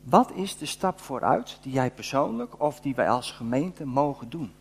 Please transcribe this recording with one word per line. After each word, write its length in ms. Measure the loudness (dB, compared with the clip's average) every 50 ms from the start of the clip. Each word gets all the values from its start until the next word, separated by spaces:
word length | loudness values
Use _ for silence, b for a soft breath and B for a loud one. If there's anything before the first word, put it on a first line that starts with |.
Wat 300 | 2 6 6 6 6 6
is 260 | -2 -6 -6 -6 -6 -8
de 80 | -8
stap 340 | -8 -6 -2 -2 -2 -2 -4
vooruit 580 | -8 -8 -6 0 2 2 2 2 0 -8 -16 -12
die 100 | -10 -2
jij 180 | 0 0 0 0
persoonlijk 680 | -2 -6 -10 -2 0 0 0 0 -2 -6 -6 -8 -4 -2
of 200 | -2 -2 -2 -2
die 140 | -4 -4 0
wij 160 | 2 2 2
als 220 | 2 0 0 -6
gemeente 520 | -10 -8 -4 0 0 0 0 -2 -6 -8 -8
mogen 460 | 0 2 2 2 2 0 -6 -10 -12
doen? 220 | -8 -8 -8 -10 -12 -18